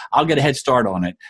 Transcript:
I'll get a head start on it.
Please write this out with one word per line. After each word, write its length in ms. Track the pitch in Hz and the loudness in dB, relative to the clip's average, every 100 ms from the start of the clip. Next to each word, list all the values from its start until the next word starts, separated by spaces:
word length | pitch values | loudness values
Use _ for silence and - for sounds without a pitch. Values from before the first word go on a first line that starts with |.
| - | -4
I'll 120 | 127 | 0
get 140 | 160 147 | 2 2
a 40 | |
head 140 | 143 135 | 0 0
start 300 | - 127 110 | 0 2 2
on 180 | 92 | -2
it. 120 | 90 90 - | -4 -6 -18